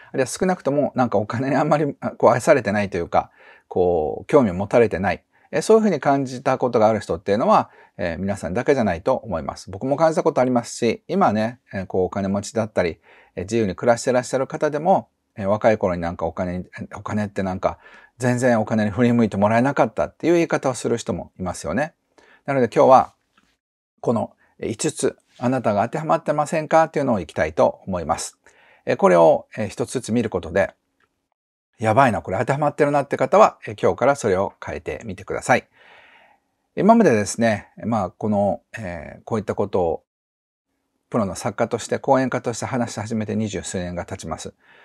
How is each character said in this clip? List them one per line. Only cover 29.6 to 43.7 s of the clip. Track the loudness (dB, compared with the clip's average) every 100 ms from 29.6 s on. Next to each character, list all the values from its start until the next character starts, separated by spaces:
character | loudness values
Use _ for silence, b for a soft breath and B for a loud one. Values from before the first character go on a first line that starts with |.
| -8
ー、 |
一 | -6 -6
つ |
ず | -6
つ | -2
見 | -2
る | -2
こ | -4
と | -4
で、 | -2 -2 -4 _ _ _ _ _ _ _ _ _ _
や | 0
ば | 4 4
い |
な、 | 2
こ | -4
れ | -4
当 | -2
て |
は | 0
ま | -2
っ | 0
て | 0
る |
な | 0
っ | -2
て | -2
方 | 2 4
は、 | 4 2 -12
え |
ー、 | -2
今 | 0 2
日 |
か | 2
ら | 2
そ | 0
れ | 0
を | -2 -6
変 | -12 -10
え |
て | -8 -10 -10
み | -14
て |
く | -8
だ | -8
さ | 0 0
い。 | 0 b b b b b b b _ _ _ -2
今 | 4 6
ま |
で | 6
で | 2 0
す | 0
ね、 | 0 0 -6 -12 -4
ま | -4 -4
あ、 |
こ | -6 -2
の、 | 0 0 -2 _ -12
え | -10 -10 -12 -16
ー、 |
こ | -6 -6
う |
い |
っ | -4
た | -4
こ | -2
と | 0
を、 | 0 -2 -8 _ _ _ _ _ _ _ _ _ _
プ | -2
ロ | -2
の | -4
作 | -8 -2
家 | -2
と | -2
し | -4
て、 | -6
講 | 2 2
演 | 2
家 | -2
と | -6
し | -6
て | -6
話 | -4 -4
し | -6
始 | -6 -4
め | -4
て | -4
二 | -4
十 | -6
数 | -6